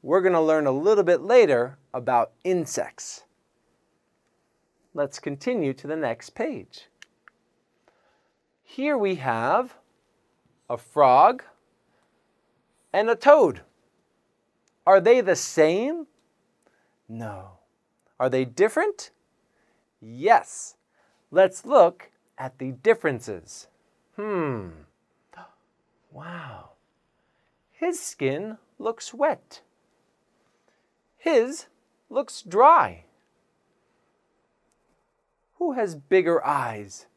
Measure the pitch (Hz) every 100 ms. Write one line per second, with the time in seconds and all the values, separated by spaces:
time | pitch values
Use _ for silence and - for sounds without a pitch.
0 | - 180 185 170 156 156 143 135 180 214
1 | 175 165 175 247 190 123 127 - _ 127
2 | 123 123 110 _ 185 180 151 - - -
3 | - - _ _ _ _ _ _ _ _
4 | _ _ _ _ _ _ _ _ _ -
5 | 139 - - 143 247 247 143 131 139 160
6 | 135 - - - 233 226 92 - _ _
7 | - _ _ _ _ _ _ _ _ _
8 | _ _ _ _ _ _ _ - 285 277
9 | 202 175 131 113 120 196 254 - _ _
10 | _ _ _ _ _ _ - 120 - 151
11 | 135 131 190 254 - _ _ _ _ _
12 | _ _ _ _ _ _ _ _ _ 185
13 | 220 226 277 302 175 107 - _ _ _
14 | _ _ _ _ _ _ _ _ - 190
15 | 185 247 190 175 - - 156 185 262 339
16 | 294 _ _ _ _ _ _ _ _ _
17 | _ 113 113 98 95 92 _ _ _ _
18 | _ _ 127 131 127 120 214 311 415 403
19 | - _ _ _ _ _ _ _ _ _
20 | 110 120 180 233 - - - _ _ _
21 | _ _ _ 156 190 190 226 269 170 180
22 | - _ _ - 131 _ 131 131 220 220
23 | 165 120 113 92 - - - _ _ _
24 | _ - 214 190 151 117 90 80 76 _
25 | _ _ _ - - _ _ _ _ _
26 | _ 143 160 175 143 98 87 _ _ _
27 | _ _ _ _ _ _ _ _ 339 349
28 | - - 135 143 214 220 _ _ 214 226
29 | - 233 285 - _ - _ _ _ _
30 | _ _ _ _ _ _ _ _ _ _
31 | _ _ 330 277 226 320 - _ _ _
32 | _ 226 294 - 190 190 277 330 117 82
33 | _ _ _ _ _ _ _ _ _ _
34 | _ _ _ _ _ _ _ _ _ _
35 | _ _ _ _ _ _ 339 254 208 156
36 | _ 190 170 170 135 143 123 107 101 -
37 | _